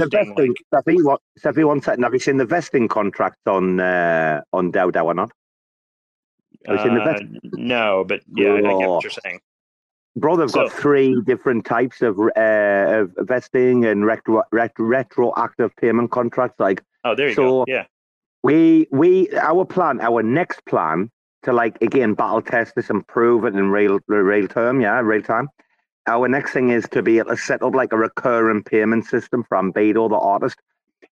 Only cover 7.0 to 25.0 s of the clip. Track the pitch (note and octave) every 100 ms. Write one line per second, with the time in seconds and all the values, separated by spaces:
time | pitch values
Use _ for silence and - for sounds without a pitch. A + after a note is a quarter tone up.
7 | G#2+ G#2 G#2 A2 - A#2+ A#2+ B2 G#2+ F#2+
8 | F#2 G#2 - G#2 G2+ G#2 G#2 F#2+ F#2+ F2
9 | F2 - F#2+ F2+ _ _ _ _ _ _
10 | _ A#2+ D3+ F3 C#3+ C#3 B2 - D3 C#3+
11 | C3+ B2 G#2 A#2+ C#3 A#2 - A#2 B2+ -
12 | A#2+ F#2+ A2 - A2 G#2+ G#2 G2 F2 A2
13 | F#2 - G2 B2+ - C3 B2+ B2 A#2 G2+
14 | G#2 A2+ - A2 - A2+ A#2 - A2+ C3
15 | B2+ - A#2+ - A#2 - A2+ - A#2+ A2+
16 | A#2+ B2 A#2 - B2 - G2 F#2 - _
17 | A#2+ G#2+ C#3+ A2+ B2+ C3 B2 B2 - _
18 | _ _ _ _ C3 D#3 E3 D#3+ D#3 C#3
19 | F3 F#3 F3+ C#3+ D3+ F3+ - F#3 E3 B2
20 | A#2 A#2 A2 C#3+ F3+ - - A#2 D#2+ E2
21 | A2 _ _ _ - A#2+ A#2 - A2+ C3+
22 | A2+ G2+ G#2+ A2 - A#2+ A2+ - - G#2
23 | - B2 A#2 A#2+ A2+ G2 G2 G2+ G#2 G2
24 | - G#2 F#2+ G#2 F#2+ B2 A#2 C3+ G#2+ A#2